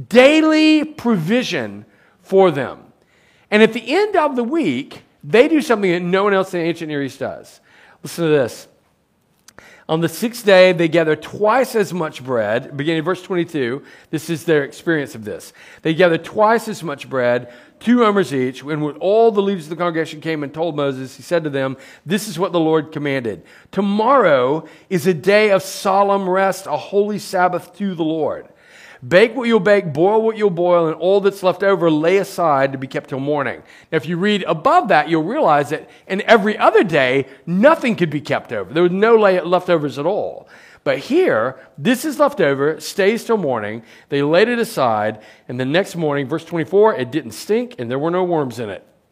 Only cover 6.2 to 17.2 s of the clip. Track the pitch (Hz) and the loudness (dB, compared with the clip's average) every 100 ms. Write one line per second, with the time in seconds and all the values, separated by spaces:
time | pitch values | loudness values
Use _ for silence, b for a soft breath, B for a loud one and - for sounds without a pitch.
6.2 | 208 196 185 180 165 165 160 147 139 - | 2 2 0 -2 -4 -4 -6 -6 -6 -6
7.2 | 117 78 - - b b b b 147 - | -8 -10 -16 -20 b b b b -14 -4
8.2 | 165 151 117 - - _ _ _ _ _ | 2 2 2 -4 -20 _ _ _ _ _
9.2 | _ _ _ _ b b b 160 165 160 | _ _ _ _ b b b -2 -2 -4
10.2 | 233 226 202 185 185 175 170 170 160 156 | -8 -4 4 6 6 4 0 2 0 -2
11.2 | - - 208 247 254 226 185 160 156 143 | -4 -2 0 2 0 -2 -2 -4 -6 -8
12.2 | 127 123 104 113 143 139 143 160 156 180 | -4 -2 0 -2 -4 -8 -4 -2 -2 -4
13.2 | - 185 170 151 120 135 b b b 156 | -4 -4 -4 -4 -4 -4 b b b -8
14.2 | - 170 - 151 139 - - 160 135 117 | -6 -6 0 0 0 -8 -4 -2 -4 -10
15.2 | 104 82 - - B B 160 156 180 165 | -12 -12 -14 -20 B B -4 2 2 2
16.2 | 165 214 214 226 220 208 156 139 123 131 | -4 0 2 2 -2 -10 -10 -10 -6 -2